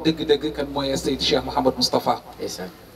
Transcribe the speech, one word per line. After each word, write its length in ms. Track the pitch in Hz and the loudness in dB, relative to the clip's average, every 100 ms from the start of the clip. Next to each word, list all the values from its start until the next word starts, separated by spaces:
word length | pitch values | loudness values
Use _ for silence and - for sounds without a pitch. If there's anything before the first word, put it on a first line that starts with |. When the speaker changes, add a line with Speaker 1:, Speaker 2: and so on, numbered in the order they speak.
Speaker 1:
dëgg-dëgg 480 | 160 160 156 143 151 | -2 0 2 2 2
kan 120 | 147 139 | -4 -4
mooy 220 | 139 139 135 | -2 -2 0
Seydi 260 | 143 131 - | 0 0 2
Cheikh 180 | 131 | 2
Mouhamed 300 | 127 139 131 127 | 2 2 2 2
Moustapha. 460 | 123 131 131 117 - - | 2 2 2 0 -4 -10
Speaker 2:
Ndeysaan. 320 | - - 92 - - | -8 -8 -10 -12 -20